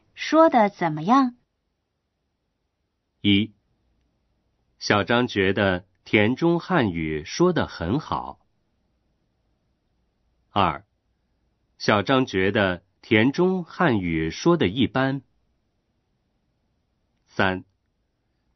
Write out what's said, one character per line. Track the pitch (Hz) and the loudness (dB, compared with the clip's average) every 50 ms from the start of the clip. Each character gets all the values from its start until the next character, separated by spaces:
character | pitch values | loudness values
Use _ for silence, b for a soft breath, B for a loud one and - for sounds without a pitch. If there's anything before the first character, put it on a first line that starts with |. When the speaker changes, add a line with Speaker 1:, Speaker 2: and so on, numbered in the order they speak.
| _ _ _ | _ _ _
Speaker 1:
说 | - - - 302 320 320 320 | -14 -6 0 4 4 4 6
得 | 294 240 208 196 | 6 4 2 2
怎 | - - 175 165 | 0 -4 -4 -4
么 | 151 156 | -4 -4
样？ | 156 196 247 277 262 247 247 _ _ _ _ _ _ _ _ _ _ _ _ _ _ _ _ _ _ _ _ _ _ _ _ _ _ _ _ _ _ _ _ _ _ _ _ _ | 0 2 2 4 2 0 -4 _ _ _ _ _ _ _ _ _ _ _ _ _ _ _ _ _ _ _ _ _ _ _ _ _ _ _ _ _ _ _ _ _ _ _ _ _
Speaker 2:
一、 | - 101 101 98 110 110 - _ _ _ _ _ _ _ _ _ _ _ _ _ _ _ _ _ _ _ _ _ _ _ _ _ | 0 2 2 2 2 -2 -8 _ _ _ _ _ _ _ _ _ _ _ _ _ _ _ _ _ _ _ _ _ _ _ _ _
小 | - - 110 101 | -2 0 0 0
张 | 95 - 120 120 123 | 2 0 0 0 0
觉 | 113 - 104 95 95 | 0 0 0 0 0
得 | 101 113 101 98 90 87 - _ _ _ _ | 0 2 0 0 0 -2 -6 _ _ _ _
田 | - - - - 113 131 | 0 2 2 2 2 0
中 | - 165 170 170 165 | 0 0 0 0 -2
汉 | - - 185 160 120 101 | -2 -2 -2 0 0 0
语 | 82 85 80 78 78 76 78 | -2 -4 -4 -4 -6 -6 -8
说 | - - - 170 180 | -10 -2 0 0 0
得 | 170 147 92 | 0 -2 -4
很 | - - - 82 85 110 156 | -4 -6 -8 -6 -4 -4 -6
好。 | - - 80 64 62 67 - - _ _ _ _ _ _ _ _ _ _ _ _ _ _ _ _ _ _ _ _ _ _ _ _ _ _ _ _ _ _ _ _ _ _ _ _ _ _ _ _ _ _ | -4 -6 -8 -8 -8 -12 -16 -20 _ _ _ _ _ _ _ _ _ _ _ _ _ _ _ _ _ _ _ _ _ _ _ _ _ _ _ _ _ _ _ _ _ _ _ _ _ _ _ _ _ _
二、 | _ 104 95 85 71 - - _ _ _ _ _ _ _ _ _ _ _ _ _ _ _ _ _ _ _ | _ 0 0 0 -2 -6 -12 _ _ _ _ _ _ _ _ _ _ _ _ _ _ _ _ _ _ _
小 | - - 110 101 | 0 0 0 2
张 | 95 - 135 131 131 | 2 0 0 0 0
觉 | - - 92 92 101 | 0 -2 0 0 0
得 | 104 110 98 92 90 87 - _ _ _ | 0 0 0 0 -2 -4 -10 _ _ _
田 | - - 113 107 113 139 | -2 2 2 4 4 2
中 | 135 - 180 185 190 185 165 | 2 0 0 0 0 -4 -6
汉 | - - - 180 151 117 101 | -10 -4 -2 0 0 0 0
语 | 90 85 82 80 80 80 | -2 -2 -2 -2 -4 -4
说 | 82 - - 170 175 | -6 -2 0 0 2
得 | 156 113 92 | 2 0 -2
一 | 101 135 117 | 0 -2 -2
般。 | - - 131 135 135 135 135 - _ _ _ _ _ _ _ _ _ _ _ _ _ _ _ _ _ _ _ _ _ _ _ _ _ _ _ _ _ _ _ _ _ _ _ _ _ _ _ _ | -2 0 -2 -2 -2 -4 -6 -10 _ _ _ _ _ _ _ _ _ _ _ _ _ _ _ _ _ _ _ _ _ _ _ _ _ _ _ _ _ _ _ _ _ _ _ _ _ _ _ _
三、 | _ _ - 101 95 92 95 - _ _ _ _ _ _ _ _ _ _ _ _ _ _ _ _ _ _ | _ _ -2 -2 0 -2 -4 -8 _ _ _ _ _ _ _ _ _ _ _ _ _ _ _ _ _ _